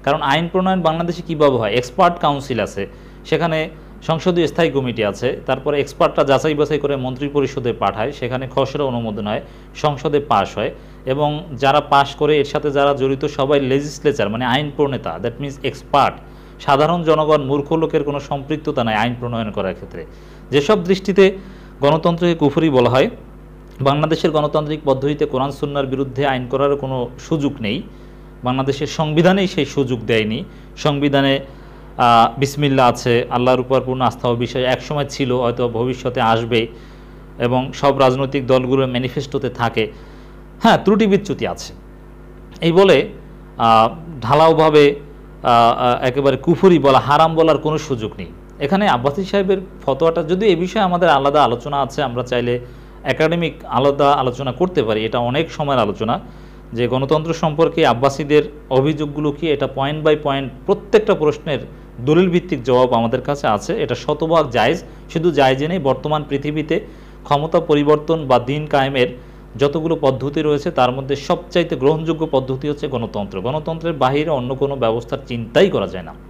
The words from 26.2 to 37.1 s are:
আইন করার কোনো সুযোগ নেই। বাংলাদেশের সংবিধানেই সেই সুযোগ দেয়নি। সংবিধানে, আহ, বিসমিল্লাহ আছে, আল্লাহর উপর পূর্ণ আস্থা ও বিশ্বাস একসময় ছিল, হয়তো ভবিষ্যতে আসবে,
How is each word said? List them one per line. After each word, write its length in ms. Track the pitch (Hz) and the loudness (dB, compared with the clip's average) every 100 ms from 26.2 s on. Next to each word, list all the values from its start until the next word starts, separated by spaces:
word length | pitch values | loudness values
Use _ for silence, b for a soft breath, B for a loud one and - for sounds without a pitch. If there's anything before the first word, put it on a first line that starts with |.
| 139 | -2
আইন 200 | 131 120 | -2 -4
করার 300 | 131 143 143 | -2 0 0
কোনো 320 | 135 127 123 - | -4 -6 -6 -10
সুযোগ 340 | - 165 143 - | -6 -2 -2 -4
নেই। 220 | 107 135 - B B B B B | -6 -6 -8 B B B B B
বাংলাদেশের 420 | 123 131 135 - 147 | -4 -2 -2 -4 -6
সংবিধানেই 600 | - 156 151 170 196 185 | -4 0 4 4 4 0
সেই 180 | - | -2
সুযোগ 360 | 135 - 127 123 107 | -2 -2 -2 -2 0
দেয়নি। 380 | 113 107 110 95 B B - | 0 0 -4 -8 B B -4
সংবিধানে, 640 | 151 143 143 139 139 139 B B B B B - | -2 0 2 2 2 0 B B B B B 2
আহ, 420 | 123 117 117 - | 6 6 6 2
বিসমিল্লাহ 500 | 135 - 147 135 123 | -4 0 0 4 4
আছে, 380 | 123 127 120 123 | 2 0 0 0
আল্লাহর 300 | 123 127 127 | 0 2 2
উপর 200 | 123 131 | 2 0
পূর্ণ 220 | 123 127 | 0 -2
আস্থা 260 | 120 - 127 | -2 0 -2
ও 80 | 117 | -2
বিশ্বাস 280 | 120 131 | -2 -2
একসময় 420 | 127 123 - 151 143 | -2 -2 -4 -4 -4
ছিল, 240 | - 131 | -4 -2
হয়তো 360 | 123 120 120 123 | 0 -2 -2 -4
ভবিষ্যতে 520 | 110 127 123 127 123 | -2 -4 -4 -6 0
আসবে, 460 | 113 113 117 117 113 B B B B | 2 2 0 -2 -2 B B B B